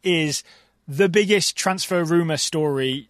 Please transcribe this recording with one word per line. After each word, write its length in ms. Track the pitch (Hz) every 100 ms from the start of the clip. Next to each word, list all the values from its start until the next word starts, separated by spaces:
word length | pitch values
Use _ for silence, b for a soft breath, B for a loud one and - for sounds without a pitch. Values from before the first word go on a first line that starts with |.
is 400 | 185 170 151 139 - b b b -
the 220 | 139 196
biggest 460 | 208 202 208 - -
transfer 480 | 190 190 - 180
rumor 340 | 160 170 165 151
story 720 | - 165 151 135 131 135